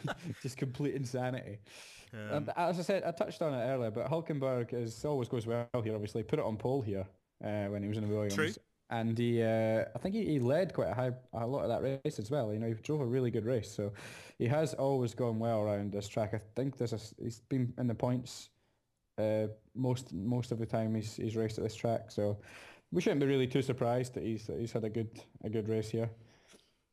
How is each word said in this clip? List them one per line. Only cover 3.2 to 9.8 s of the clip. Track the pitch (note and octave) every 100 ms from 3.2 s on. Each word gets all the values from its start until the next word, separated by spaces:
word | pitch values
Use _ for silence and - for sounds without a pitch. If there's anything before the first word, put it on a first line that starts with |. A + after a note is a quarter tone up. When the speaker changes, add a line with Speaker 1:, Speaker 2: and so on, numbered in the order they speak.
| E3+ -
Speaker 1:
on | D#3+
it | C3 A#2+
earlier, | C3+ A2+
but | A2+ B2+
Hulkenberg | D#3+ - D3 C3 B2 A#2
is, | B2 A#2 - D3
always | C#3 A#2+
goes | B2 A2
well | A#2 A#2+ B2
here, | A2
obviously. | G#2+ G#2 A2+
Put | G#2+ D3+
it |
on | A2+ G#2+
pole | B2 C#3
here, | G#2+ F#2+ F#2+ - _ _
uh, | G#2+ G#2 G2+
when | G#2
he | G2+
was | A2
in | G#2
the |
Williams. | G#2+ G#2
Speaker 2:
True. | G2+ D#3 - - _ -
Speaker 1:
And | A#2 A2+ A2+
he, | A#2+ A#2
uh, | A2 A2+ A2 A2